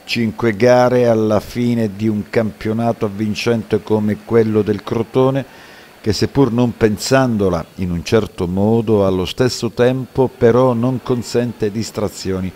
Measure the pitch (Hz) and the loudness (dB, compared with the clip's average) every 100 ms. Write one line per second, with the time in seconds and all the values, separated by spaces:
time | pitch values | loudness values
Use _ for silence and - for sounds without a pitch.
0 | - 120 113 - 117 98 123 123 123 123 | -8 -4 -4 -2 -2 2 4 4 4 4
1 | 120 110 107 104 - 120 120 117 110 98 | 4 2 2 0 -2 -4 -2 0 -2 -2
2 | 110 104 98 120 110 - 110 113 117 113 | -2 -2 -2 -2 -2 -4 -4 -2 -2 -2
3 | 110 98 107 101 117 117 - 107 - 107 | -4 -4 -4 -2 0 -2 0 -4 0 -2
4 | 107 104 - 117 110 107 104 101 - 117 | 0 -4 0 2 2 2 0 -2 -4 -4
5 | 110 131 131 135 120 - - - - - | -2 0 2 0 -6 -14 -20 -20 -20 -8
6 | 110 101 107 143 131 117 123 98 113 101 | -4 -2 0 2 2 2 0 2 0 0
7 | - 135 131 110 98 85 - - 92 85 | 0 2 2 2 0 0 -4 -6 -4 -4
8 | 80 113 98 - 87 92 104 117 110 107 | 0 0 0 -4 -4 0 2 2 2 2
9 | 98 92 90 - 127 - 117 - 123 131 | 2 0 -2 -2 -2 -2 -4 0 0 0
10 | 120 - 127 - 120 117 131 117 123 127 | -4 -2 -2 2 4 4 2 2 -2 -2
11 | - 123 104 120 120 104 107 107 101 - | -2 -4 -2 -2 -2 -4 -4 -4 -6 -6
12 | 101 - 95 92 92 | -6 -6 -6 -4 -6